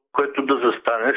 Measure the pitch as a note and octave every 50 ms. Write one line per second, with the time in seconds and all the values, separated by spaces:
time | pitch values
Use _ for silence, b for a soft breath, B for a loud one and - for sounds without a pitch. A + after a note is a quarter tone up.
0 | _ _ - - C#3+ C3+ - - C3+ C3 C#3 B2 A#2+ A#2+ G#2+ - - - A#2 A2+
1 | A2 B2+ C#3